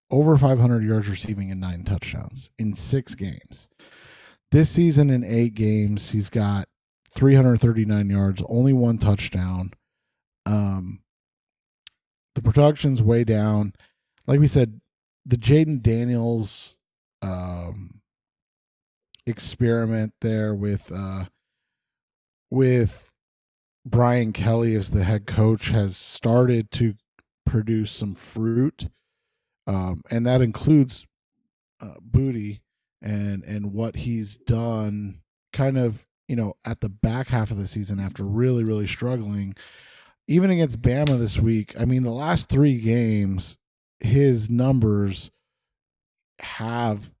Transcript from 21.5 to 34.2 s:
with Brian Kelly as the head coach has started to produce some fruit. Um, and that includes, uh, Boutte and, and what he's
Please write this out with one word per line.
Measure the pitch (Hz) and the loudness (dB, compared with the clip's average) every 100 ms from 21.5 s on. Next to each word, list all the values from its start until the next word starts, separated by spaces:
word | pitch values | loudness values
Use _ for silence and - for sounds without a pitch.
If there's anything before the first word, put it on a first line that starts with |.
| _ _ _ _ _ _ _ _ _ - | _ _ _ _ _ _ _ _ _ -6
with | 127 131 123 113 - _ _ _ _ _ _ _ _ 123 | 0 4 4 2 -2 _ _ _ _ _ _ _ _ -2
Brian | 120 120 123 113 | 2 4 2 0
Kelly | 104 98 117 117 | -2 0 2 2
as | 110 95 | 0 0
the | 101 | 0
head | 92 107 - | 0 -2 -2
coach | - 110 110 - | 2 2 2 0
has | 110 101 90 | 0 0 -4
started | - - 117 120 123 120 104 | -8 -4 2 4 4 2 -2
to | - 117 104 _ _ _ _ - | -2 -2 -2 _ _ _ _ -2
produce | 113 107 110 107 | -2 0 -2 -2
some | - 104 95 | -6 -8 -10
fruit. | - 110 113 117 139 - - _ _ _ _ _ _ _ - | -12 -6 -2 0 0 -2 -14 _ _ _ _ _ _ _ -6
Um, | 98 92 85 - | -4 -4 -6 -6
and | 117 120 | -4 0
that | 127 | 2
includes, | 123 107 - 156 131 - - _ _ _ _ _ _ _ | 2 0 4 4 4 -2 -20 _ _ _ _ _ _ _
uh, | 101 - | -20 -20
Boutte | 101 127 135 117 104 101 _ _ _ _ | -2 0 0 -4 -8 -12 _ _ _ _
and, | 104 104 101 98 | -8 -6 -4 -8
and | 73 104 101 | -8 -8 -8
what | 101 113 - | -6 -6 -6
he's | 123 117 | -6 -6